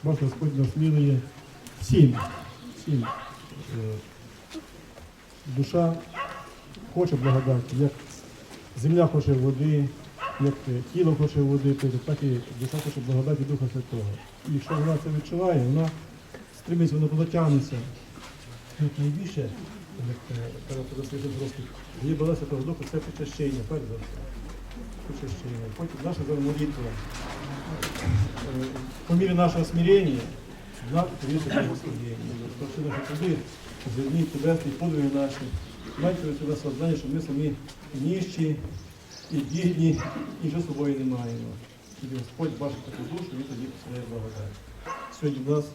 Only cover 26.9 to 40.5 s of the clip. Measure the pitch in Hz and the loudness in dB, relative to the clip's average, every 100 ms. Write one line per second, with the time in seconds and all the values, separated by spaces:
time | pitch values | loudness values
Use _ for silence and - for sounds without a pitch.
26.9 | 110 - - - - 139 139 151 156 - | -6 -6 -8 -8 -8 -8 -8 -6 -6 -6
27.9 | - - - 101 - 127 131 131 127 - | -4 2 4 2 0 -4 -2 -2 -4 -10
28.9 | - - 170 185 175 175 170 160 170 170 | -12 4 6 6 6 6 4 2 4 8
29.9 | 202 175 123 101 - - - - - 120 | 8 8 0 -2 -10 -14 -14 -14 -12 -2
30.9 | 156 180 - 135 151 - 285 - - - | 0 0 -2 -2 -2 0 0 0 -2 -4
31.9 | 117 120 113 113 120 117 - 143 - 147 | -6 -6 -6 -6 -6 -8 -8 -8 -4 -4
32.9 | 127 - 147 180 151 - - - - 139 | -4 -4 -2 0 0 -2 -12 -14 -10 -6
33.9 | 117 139 160 160 139 147 160 143 - 170 | -2 0 2 2 2 2 2 0 -2 0
34.9 | 151 139 139 139 - 127 - - - - | 2 2 2 0 -2 -6 -6 -8 -12 -12
35.9 | - 170 180 151 143 147 151 143 131 165 | 0 0 0 -2 -4 -2 -2 -2 -2 0
36.9 | 151 127 151 - 139 151 - - - - | 0 0 -4 -2 0 0 -2 -10 -16 -10
37.9 | 139 151 185 - - 156 151 - - - | -2 0 0 -2 0 0 0 -4 -8 -12
38.9 | - - - - 156 - 165 180 160 165 | -18 -18 -18 -4 -4 -2 2 2 6 4
39.9 | 143 - - - - 156 | 4 0 -6 -8 -4 -2